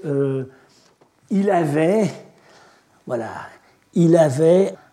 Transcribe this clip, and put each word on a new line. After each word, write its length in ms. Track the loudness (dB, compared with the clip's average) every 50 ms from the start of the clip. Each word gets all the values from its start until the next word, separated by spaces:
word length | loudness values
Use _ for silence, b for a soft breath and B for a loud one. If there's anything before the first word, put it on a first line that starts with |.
| -8
euh, 400 | -4 -2 -2 -2 -2 -4 -6 -8 -10 b b b b b b b b b _ _ _ _ _ _ _
il 200 | -2 -2 0 0
avait, 580 | 0 0 0 0 0 0 0 2 2 0 0 -2 -4 -10 -18 -20 b b b b b b b b b b b b b b _
voilà, 260 | -10 -8 -8 -8 -10 -12 -14 -16 -18 -20 -20 b b b b b _ _
il 220 | 0 2 4 4
avait 580 | 4 4 2 2 2 2 4 4 4 2 0 -4 -12 _ _